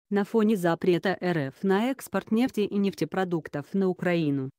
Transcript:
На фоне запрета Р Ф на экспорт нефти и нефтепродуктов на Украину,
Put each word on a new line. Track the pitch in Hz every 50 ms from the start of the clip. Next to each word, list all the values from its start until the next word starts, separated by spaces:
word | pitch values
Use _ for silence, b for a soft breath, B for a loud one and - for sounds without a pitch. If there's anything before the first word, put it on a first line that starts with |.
| _ -
На | 202 202 202
фоне | - - 226 208 214 226 180
запрета | 175 170 165 - - 180 175 165 - 196 175 -
Р | 180 180 170 156
Ф | 135 135 - -
на | 196 190 190 202 233 262
экспорт | 262 - - - - 190 - -
нефти | 220 226 254 262 - 214
и | 202 - -
нефтепродуктов | 208 202 196 - - 160 - - 190 190 175 170 156 - - - 143 - -
на | - 196 196 185
Украину, | 175 - 175 180 175 170 156 143 139 135 131 139 -